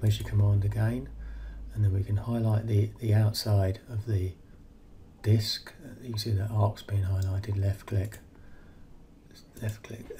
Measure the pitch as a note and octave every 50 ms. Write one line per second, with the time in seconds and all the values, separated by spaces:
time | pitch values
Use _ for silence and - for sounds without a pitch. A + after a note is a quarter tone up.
0 | G#2+ G#2+ G#2 G#2+ G#2+ - G#2+ G#2 G#2 G#2 G2+ G2+ G2 G2+ G#2 G#2+ A2 A2+ A#2+ B2+
1 | C#3 - - - - - - - - - - - - - - G#2+ G#2 G2 F#2 G2
2 | G2+ - G#2 G2+ - A#2+ A#2 A#2 A2 A2 G#2+ G#2+ A2 A2+ G#2+ G2+ G#2 G#2 - -
3 | A#2+ A2 G#2 A2 G#2+ G#2 G#2+ - - A2 G#2 G2 F#2+ F#2+ G2+ - - - A#2 G#2
4 | G#2 A#2 A2 F#2 F#2 F2+ F2 - - - - - - - - - - - - -
5 | - - - - - G#2+ A2 A2 G#2 - - - - - - - - - - -
6 | B2+ B2+ A2+ G#2+ - A2+ G#2 F#2+ G#2 G#2+ A2 G#2+ G2+ G#2+ G#2+ - - - G#2 G2
7 | F#2 F#2+ F#2+ F#2+ F#2+ F#2+ F#2+ G2 G2+ G#2 G2+ G2 G2 G2 G2 - - - A2 G2
8 | F#2+ G#2+ - - - - - - - - - - - - - - - - - -
9 | - - - - - - - - - - - - A2+ G#2+ G#2 - - - A2 G#2+
10 | - - -